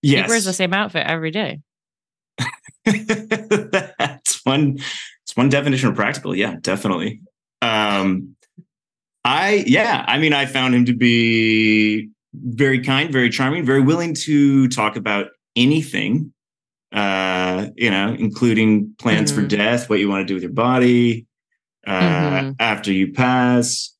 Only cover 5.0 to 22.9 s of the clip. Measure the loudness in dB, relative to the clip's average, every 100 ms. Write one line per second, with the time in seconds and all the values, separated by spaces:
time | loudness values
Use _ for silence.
5 | -16 _ -8 0 2 2 2 0 0 0
6 | -2 -4 -6 -2 -2 -4 -6 -4 -2 -2
7 | -4 -8 -18 _ _ _ -2 0 0 0
8 | 0 -2 -6 _ _ -20 -20 _ _ _
9 | _ _ -2 0 0 0 2 2 2 -2
10 | -2 0 2 0 0 -2 0 2 2 2
11 | 2 4 2 2 2 2 4 4 2 -2
12 | -6 _ _ -12 -10 0 2 2 0 -2
13 | 0 0 0 0 -2 0 2 4 4 2
14 | -2 -6 0 4 4 4 2 2 -2 -2
15 | -2 -2 -4 _ _ 0 2 2 -2 -4
16 | -2 -2 -4 _ _ _ _ _ _ -4
17 | -2 -2 -2 -2 -2 -4 -6 -4 -2 0
18 | -2 -2 -4 0 0 2 4 2 0 -4
19 | 0 0 0 -2 -2 0 0 0 0 0
20 | 0 -2 -4 -6 -4 -2 2 4 4 4
21 | 2 0 -8 _ _ _ _ _ -6 0
22 | 2 2 0 -2 -4 -2 -2 -2 0